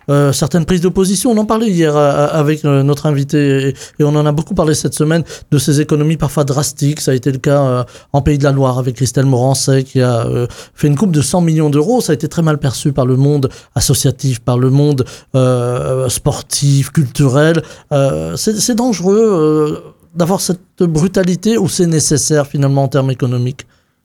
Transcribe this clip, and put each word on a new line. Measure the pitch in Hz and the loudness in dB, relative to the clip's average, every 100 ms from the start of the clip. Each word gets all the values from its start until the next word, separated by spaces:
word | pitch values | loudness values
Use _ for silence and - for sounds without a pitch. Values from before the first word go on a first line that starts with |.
| - | -2
euh, | 143 147 | 2 2
certaines | 170 160 180 156 | 0 0 0 0
prises | 185 | 0
de | 180 | 0
position. | 180 190 196 269 | 0 0 0 0
On | 220 | 0
en | 214 | 0
parlait | 220 233 | 0 0
hier, | 175 160 147 | 2 2 2
euh, | 143 139 147 | 2 2 0
avec, | 160 147 151 | 0 0 0
euh, | 147 139 | 0 2
notre | 139 143 156 | 2 0 0
invité, | 143 139 147 143 135 135 | -2 0 0 2 2 -2
et, | 135 - - | -4 -10 -2
et | |
on | 147 151 | 0 2
en | 151 | 2
a | |
beaucoup | 147 156 | 0 -2
parlé | 190 156 151 | -2 0 0
cette | 156 | -2
semaine, | - 151 165 - - - | -2 0 0 -2 -10 -2
de | 147 | 0
ces | 151 147 | 2 0
économies | 147 151 151 160 | 0 0 0 0
parfois | 147 - 139 | -2 -2 -2
drastiques. | 139 123 - 139 147 | -2 -4 -2 -2 -2
Ça | - | -2
a | 131 | -2
été | 139 | -2
le | 131 | -2
cas, | 147 143 | 0 2
euh, | 135 123 120 - - | 2 -2 -4 -12 -4
en | 143 | -2
Pays | 139 147 | 0 0
de | |
la | 143 | 2
Loire | 135 135 127 | 2 0 0
avec | 131 120 | -4 -4
Christelle | 127 - 135 | -2 0 0
Morancet, | 127 127 135 - 135 | 2 2 0 0 0
qui | 131 131 | 0 0
a, | 123 117 120 | 0 0 -2
euh, | 127 120 - - - | -4 -4 -8 -20 -4
fait | 151 | 0
une | 143 | 2
coupe | 214 | 2
de | 151 | 0
cent | 131 180 | 0 0
millions | 170 160 156 | 2 2 2
d'euros. | 143 156 247 | 2 2 0
Ça | - | 0
a | 151 | -2
été | 156 | -2
très | - | -2
mal | 160 147 | 0 0
perçu | 147 - 151 | -2 -2 -2
par | 139 127 | 0 0
le | 127 | 2
monde | 139 147 131 - - | 2 2 -2 -6 -8
associatif, | - - - 139 127 135 120 | -4 0 0 0 -2 -4 -4
par | - 123 | -2 0
le | 131 | 2
monde, | 135 147 139 127 - - 135 | 2 2 0 -2 -8 -6 0
euh, | 127 127 120 123 143 131 131 | 0 0 -2 -4 -4 -2 -4
sportif, | - 151 - - - 143 139 135 | -4 -4 -4 -6 -4 0 0 0
culturel. | - 131 - 143 131 156 165 - - _ | -2 -2 0 2 2 2 0 -4 -14 _
Euh, | 143 135 156 160 165 | 0 0 -2 -4 -4
c'est, | - 214 | -4 -2
c'est | - 226 | -2 0
dangereux, | 254 190 175 202 | -2 0 2 2
euh, | 226 185 156 156 151 165 160 - _ 160 | 2 2 2 2 0 -4 -12 -20 _ -4
d'avoir | 170 190 | -2 0
cette | - 180 - - | -2 -6 -8 -2
brutalité, | 175 156 180 - 185 180 214 226 | 0 2 0 0 0 0 0 0
ou | 190 | 0
c'est | - 170 | 0 0
nécessaire | 160 - 147 - 151 143 | 0 0 0 0 0 0
finalement | 151 139 139 | -2 0 0
en | 135 | 0
termes | 143 135 | 0 -2
économiques ? | 131 127 123 123 131 - _ _ _ | -2 -2 -2 -4 -6 -16 _ _ _